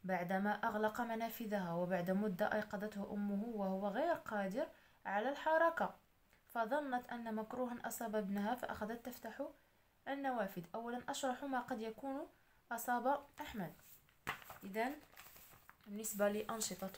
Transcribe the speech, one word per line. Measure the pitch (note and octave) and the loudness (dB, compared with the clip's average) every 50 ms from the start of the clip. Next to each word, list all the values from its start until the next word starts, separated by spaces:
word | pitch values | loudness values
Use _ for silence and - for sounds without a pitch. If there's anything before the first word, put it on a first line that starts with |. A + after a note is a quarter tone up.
| - | 0
بعدما | F#3 F#3 F3 F3 E3+ F#3+ F#3+ G3 G#3 | 0 0 0 2 2 2 2 4 4
أغلق | G#3 G3 - A3+ G#3 G#3+ G#3+ G#3+ G#3+ - | 2 4 2 2 2 4 2 2 2 2
منافذها | A#3+ A#3 A3+ A3+ A3+ A3+ A3+ - A#3 G#3 G#3 G3+ F#3 E3+ E3+ | 0 0 0 0 -2 -2 -2 -4 -2 0 0 0 2 2 2
وبعد | E3+ F3+ F3 F#3+ F3 F3 F3+ | 2 2 2 2 2 4 4
مدة | F#3+ G3 G#3 G#3+ F#3 - G#3 - - | 4 4 4 2 2 2 2 2 2
أيقظته | G#3+ G#3+ - - G3 G3+ G#3+ G#3 G3+ G3 - - | 2 0 -2 -4 -4 -4 -4 -4 -4 -4 -2 -2
أمه | G#3 G#3 G3+ G3+ G3 G#3+ | -2 0 0 0 0 0
وهو | A#3+ A#3 G#3 G3 F#3+ F#3+ F#3+ G3 G3+ | -2 -2 0 0 0 0 2 0 0
غير | F#3+ A#3 D4+ E4+ D#4+ | 2 2 2 2 2
قادر | - - - A3 G#3 G3 F#3+ F#3+ B3 D#4 D#4+ - - - - - _ _ | 0 0 -2 -2 0 0 0 0 0 -2 -2 -4 -18 -20 -20 -20 _ _
على | - G3 G3+ A3 C4 | 0 0 2 2 2
الحركة، | C#4+ - - D#4 D#4 D#4+ E4 E4 E4 - G3+ - - - _ _ _ _ _ _ - - _ _ | 0 2 4 6 8 8 8 8 6 4 0 0 -2 -8 _ _ _ _ _ _ -20 -20 _ _
فظنت | - A#3 A3+ G#3+ C4 D4+ D4 C#4 B3+ B3 B3 - | 0 0 2 4 2 2 2 2 0 -2 -2 -2
أن | A#3+ A#3 A#3 A3+ G#3+ | -8 -6 -4 -2 -2
مكروها | A3 G#3+ - - B3 B3+ B3 A#3+ A#3+ - A3+ | -2 -2 -4 -2 -2 -2 -2 -2 -4 -4 -6
أصاب | A3 - A#3+ A3+ G#3 | -4 -4 -4 0 0
ابنها | G#3+ G#3 F#3+ G3 G3+ G3+ G#3 B3 | 0 2 2 0 2 2 2 0
فأخذت | B3+ - - A3 - G#3+ G#3 A#3 A#3+ - | 0 -2 -6 -4 -4 -4 -4 -4 -6 -6
تفتح | B3+ B3 - - A3+ G#3+ - C#4 D#4 - - _ _ _ _ _ _ _ _ _ - | -8 -10 -8 -10 -12 -6 -6 -6 -8 -8 -14 _ _ _ _ _ _ _ _ _ -6
النوافذ. | C4+ C#4 C#4 C4+ B3+ A#3+ G#3 F#3+ - F#3 E3 - - | -4 -2 0 0 0 0 0 -2 -2 -8 -10 -6 -8
أولًا | A3+ A#3 A#3 A#3+ B3 B3 - | -6 -6 -4 -6 -6 -4 -4
أشرح | C#4 - - C4 B3 B3 C#4+ | -4 0 0 0 0 0 -2
ما | C#4+ C4 B3 | -2 0 -2
قد | A#3+ - C4 A3 | 0 -2 -4 -2
يكون | A3 A3+ A3 - - C4+ C4+ C#4 D#4+ E4+ - _ _ _ _ - _ _ | -2 -4 -6 -6 -6 -4 -4 -4 -6 -8 -12 _ _ _ _ -20 _ _
أصاب | A#3+ A#3 A#3 - B3 A#3+ A3 B3+ C#4+ C#4 - - - - | -6 -4 0 0 0 2 4 2 2 2 0 -10 -10 -10
أحمد. | D4 D4+ - A3+ F3+ - - - - - - - _ - _ _ _ - - - - - - - - | -10 -8 -4 -4 -4 -4 -6 -12 -20 -20 -20 -20 _ -20 _ _ _ -8 -8 -8 -10 -16 -16 -12 -12
إذن | G3 F#3 G#3+ A3+ C4 D4 D4+ - - - - - - - - - - - - - - - _ - G#3+ | -4 0 2 2 2 0 -4 -10 -20 -20 -20 -18 -18 -18 -20 -20 -20 -20 -20 -20 -20 -20 _ -14 -10
بالنسبة | G3+ G#3 A3 A3 G#3+ G3 G3+ G#3 | -8 -6 -4 -4 0 4 4 4
لأنشطة | G3+ G#3+ G#3+ - A3+ A3+ G#3+ - F#3 F3+ F#3+ F#3+ F#3+ | 4 2 -2 -2 -2 -2 -2 -2 -2 -4 -6 -8 -8